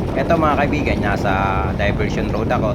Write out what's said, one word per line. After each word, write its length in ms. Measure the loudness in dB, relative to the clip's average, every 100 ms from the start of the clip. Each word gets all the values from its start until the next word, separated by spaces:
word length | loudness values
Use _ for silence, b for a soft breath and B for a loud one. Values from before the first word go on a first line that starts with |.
| -2 -2
Eto, 240 | 0 2
mga 240 | 2 2
kaibigan, 400 | 0 0 0 0
nasa 640 | 0 0 0 0 0 0 -2 0
diversion 560 | 0 0 0 0 -2
road 160 | 0 0
ako. 240 | 0 0